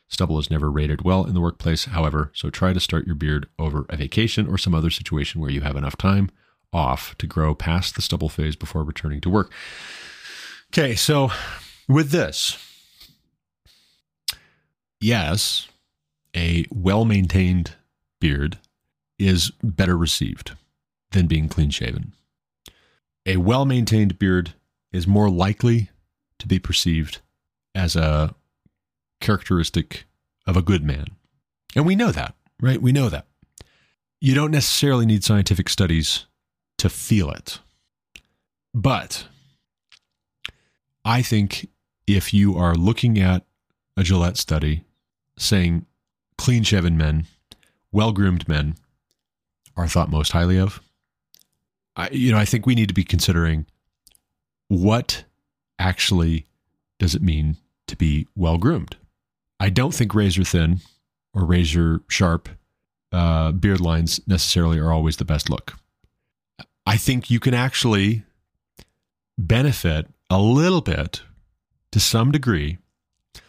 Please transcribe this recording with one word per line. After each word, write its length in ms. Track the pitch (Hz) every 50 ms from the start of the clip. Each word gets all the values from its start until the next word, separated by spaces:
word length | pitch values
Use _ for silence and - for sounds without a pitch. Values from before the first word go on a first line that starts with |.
| _ _
stubble 260 | - - 92 80 80
is 140 | 78 73 -
never 180 | 82 76 73 76
rated 340 | 73 76 76 73 76 76 85
well 200 | 90 92 95 92
in 100 | - 92
the 60 | 90
workplace, 460 | 85 85 - - - 82 82 82 -
however, 460 | - 92 80 80 76 73 76 73 73 -
so 140 | - - 78
try 240 | - - 92 92 92
to 80 | 90
start 240 | - - - 80 -
your 100 | 90 80
beard 320 | 71 76 76 76 73 71 - _
over 280 | - 80 76 71 76 65
a 80 | - -
vacation 500 | 76 73 - - 107 110 113 - - 107
or 120 | - 98
some 180 | 92 - 98 85
other 140 | 80 80 82
situation 500 | - - - - 82 76 71 - - 85
where 100 | 78 67
you 120 | 69 69
have 160 | 73 73 67
enough 180 | 69 69 69 -
time 340 | - - 95 98 98 98 95 - _ _ _ _ _ _ _ -
off 440 | 85 76 64 67 73 - - -
to 80 | - -
grow 300 | 80 - 80 78 78 76
past 400 | - - 82 82 87 90 - -
the 60 | -
stubble 260 | - - - - 78
phase 300 | 78 - - 78 78 76
before 260 | - - - - 80 76
returning 380 | 78 78 - - 76 73 73
to 80 | 76 90
work. 200 | 92 107 92 - - - - - - - - - - - - - - - - - - - - - - - - _ -
Okay, 220 | 170 151 131 110
so 360 | - - - 151 143 135 120 - - - - - - - - - - _
with 240 | - 135 151 160 139
this, 460 | 151 175 117 76 - - - - - - - - - _ _ _ _ _ - - _ _ _ _ _ _ _ _ _ _ _ _ _ _ _ _ _ _ _ _ _ _ _ - - - _ _ _ _ _ _ _ _ _ _ _ _
yes, 680 | 107 110 120 107 82 73 85 104 - - - - - - _ _ _ _ _ _ _ _ _ _ _ _ -
a 300 | 85 85 85 85 85 80 -
well-maintained 1040 | - 101 87 92 98 110 117 113 104 101 92 85 85 95 92 90 90 90 85 - - - _ _ _ _ _ _ _ _
beard 380 | - 78 69 69 71 78 - - _ _ _ _ _ _ _ _ _ _ _
is 340 | - 101 95 92 87 82 - - _ -
better 340 | 110 82 - 95 90 90
received 600 | 85 82 78 - - - - - - - - - - _ _ _ _ _ _ _ _ _ _
than 160 | - 98 87
being 200 | 80 80 78 78
clean-shaven. 640 | 76 - - 78 71 - - - - - - - - - _ _ _ _ _ _ _ _ _ _ - - _ _ _ _ _ _ _ _ _ _
A 120 | 95 95
well-maintained 840 | 92 87 98 120 131 139 139 131 123 117 98 110 110 104 98 87 -
beard 360 | 98 95 92 90 87 80 - _ _ _ _ _ _ _
is 160 | - 92 82
more 220 | 95 101 104 104 101
likely 600 | 92 87 92 98 107 - - 120 117 117 104 - _ _ _ _ _ _ _ _ _ -
to 100 | - 92
be 100 | 92 92
perceived 600 | - - 87 - - 87 82 80 76 69 - - - _ _ _ _ _ _ _ _ _ -
as 220 | 95 92 85 -
a 400 | 82 80 78 76 76 78 76 - - _ _ _ _ _ _ _ _ _ _ _ _ _ _ _ _
characteristic 840 | - - 104 92 - - 98 87 82 - - 87 80 - - - - _ _ _ _ _ _ _ _
of 120 | - 85
a 40 | 92
good 220 | 85 92 98 85 73
man. 220 | 73 69 69 73 - - - _ _ _ _ _ _ _ _ _ - -
And 100 | - 151
we 100 | 175 196
know 160 | 202 240 208
that, 240 | - - - - - _ _ _ _ -
right? 220 | 123 131 131 -
We 100 | - 123
know 160 | 131 143 135
that. 200 | 110 76 69 - _ _ _ _ _ _ - - _ _ _ _ _ _ _ _ _ _ _
You 160 | - 131 131
don't 160 | 147 147 156
necessarily 540 | 156 143 - - - - - 143 135 123 117
need 180 | 113 107 104 -
scientific 460 | - 107 101 92 - 95 - 90 -
studies 560 | - - 98 82 82 82 76 - - - - _ _ _ _ _ _ _ _ _ _ -
to 100 | - -
feel 400 | - - - - 226 101 87 71
it. 300 | - - - - - - - _ _ _ _ _ _ _ _ _ - - _ _ _ _ _ _ _ _ _ _ -
But 540 | 117 95 135 123 95 - - - - - - _ _ _ _ _ _ _ _ _ _ _ _ - _ _ _ _ _ _ _ _ _ - - - _ _ _ _ _ _ _ _ _ -
I 160 | 107 113 127
think 460 | 120 - 113 107 101 98 - - - - _ _ _ _ _ _ _
if 260 | - 101 95 - - -
you 240 | 104 101 101 92
are 180 | 87 87 85 85
looking 440 | 85 85 90 113 - - 120 113 104
at 260 | 95 92 92 92 - _ _ _ _ _ _ _ _ _ _
a 80 | 98 92
Gillette 340 | 82 95 90 87 87 104
study 460 | - - - 78 76 76 76 76 82 - _ _ _ _ _ _ _ _ _ _
saying 480 | - - - 107 95 90 85 85 82 - - _ _ _ _ _ _ _ _ _
clean-shaven 600 | - - - 123 117 107 - 107 95 85 87 82
men, 280 | 80 78 76 76 78 80 - _ _ _ _ - - _ _ _ _ _ _
well-groomed 560 | - 104 107 113 107 95 101 95 90 85 -
men 280 | - 80 76 73 76 78 - _ _ _ _ _ _ _ _ _ _ _ _ _ _ _ _ _ _ _
are 100 | - 87
thought 220 | 82 - 87 80 80
most 220 | 80 76 76 -
highly 280 | - 85 85 90 92 92
of, 220 | 95 101 - - - _ _ _ _ _ _ _ _ _ _ _ _ _ _ _ _ _ _ _ _ _ _
I, 140 | - 90 -
you 220 | - 135 123 127
know, 60 | 110
I 80 | 107 104
think 200 | - - 113 -
we 100 | 127 123
need 120 | 117 110
to 60 | 101 92
be 100 | 98 90
considering 600 | - - 85 - - 87 85 85 80 80 78 76 - _ _ _ _ _ _ _ _ _ _ _ _ _ _ _ _ _ _ _
what 580 | - 101 87 90 104 110 120 - - - - - _ _ _ _ _ _ _ _ _ _
actually 680 | - 92 92 90 - - - 101 87 82 82 82 80 - _ _ _ _ _ _ _ _ _ _ -
does 160 | 98 87 85
it 60 | 85
mean 360 | - 90 78 76 76 76 78 - _ _ _ _ _
to 80 | - -
be 320 | - 85 78 73 76 - - _
well-groomed. 600 | 101 87 82 82 85 92 139 170 104 82 - - - _ _ _ _ _ _ _ _ _ _ _ -
I 80 | 95 101
don't 240 | 92 123 127 151 170
think 220 | - 120 101 98
razor 280 | 107 104 98 82 95 90
thin 360 | - - 87 80 80 87 92 - _ _ _ _ _ _ _ _ _ -
or 100 | 98 90
razor 560 | 78 90 90 85 76 76 85 82 82 82 82 -
sharp, 420 | - - - 98 85 82 82 - - - - _ _ _ _ _ _ _ _ _ _
uh, 400 | - 87 85 82 82 80 80 80
beard 280 | 80 92 95 104 98 90
lines 400 | 90 85 82 82 82 78 - - -
necessarily 540 | - 95 87 - - - 90 85 82 82 80
are 120 | 78 82
always 260 | 82 80 78 80 78
the 80 | - -
best 260 | - 78 76 - -
look. 220 | 65 - - - - - - _ _ _ _ _ _ _ _ _ _ _ _ _ _ - - - _ _ _
I 100 | - 110
think 320 | 107 - - 131 127 - -
you 100 | 123 113
can 140 | - 131 123
actually 720 | 120 123 127 - - - 120 107 98 98 104 113 110 - _ _ _ _ _ _ _ _ _ _ - - _ _ _ _ _ _ _ _ _ _
benefit 720 | - 92 82 113 120 135 147 123 - - 87 78 78 78 - _ _ _ -
a 100 | 92 95
little 400 | 101 110 123 143 160 185 190 165
bit 400 | - - 80 73 73 - - - - - _ _ _ _ _ _ _ _ _ _ _ _
to 80 | - 104
some 320 | - - - 113 117 135
degree 480 | 143 151 127 123 101 80 73 73 87 - _ _ _ _ _ _ _ _ _ _ - - -